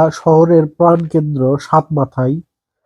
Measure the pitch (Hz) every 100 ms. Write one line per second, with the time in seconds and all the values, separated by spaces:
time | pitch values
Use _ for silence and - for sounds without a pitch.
0 | 160 - 165 160 165 170 151 - 170 170
1 | 160 165 151 139 131 139 - 160 156 151
2 | 127 - 127 160 - _ _ _